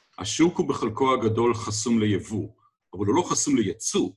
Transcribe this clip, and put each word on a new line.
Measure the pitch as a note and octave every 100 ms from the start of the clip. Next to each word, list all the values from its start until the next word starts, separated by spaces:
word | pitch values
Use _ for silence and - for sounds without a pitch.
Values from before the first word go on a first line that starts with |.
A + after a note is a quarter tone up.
| _ -
השוק | - - E3+ -
הוא | D3
בחלקו | - A#2+ G2+ C3
הגדול | B2+ - A2+ A#2
חסום | A2 - G#2+ B2 A2+
ליבוא, | G#2+ F#2+ - G#2+ - - _ _ _
אבל | F#2 G2+
הוא | D3+
לא |
חסום | F3 D3+ - B2+
לייצוא. | G#2 - - G3+ -